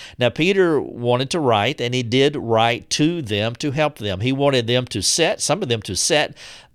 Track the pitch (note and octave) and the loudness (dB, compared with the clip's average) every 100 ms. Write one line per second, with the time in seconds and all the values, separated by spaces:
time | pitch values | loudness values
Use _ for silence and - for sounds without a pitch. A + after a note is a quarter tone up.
0 | - - A#2+ - F3 G3 F3+ C#3+ D2 A#2 | -18 -2 -2 2 2 4 4 2 -2 -4
1 | A#2+ B2 C3+ F3 C#3 G#2+ A2 - A#2+ B2+ | 0 0 0 0 2 2 2 -2 -2 -2
2 | A#2 B2+ C#3 C#3+ A#2 A2 A#2 A#2+ - - | 0 2 2 0 0 2 2 0 -4 0
3 | D3+ F3 A#2 G#2 A2 A#2+ D3+ C#3 D3+ - | 0 0 -4 -2 -2 -4 -4 -2 -2 -4
4 | G#2 F#2 B2 C3+ C#3+ C3 A2+ B2 B2+ G#2 | -6 -2 -2 2 2 2 2 0 0 -2
5 | - - E3 - - D3+ B2 A#2 - F#2 | -2 2 0 0 -2 -2 -2 -4 -4 -4
6 | - D3 D3 - - - - | 0 0 0 -6 -20 -20 -20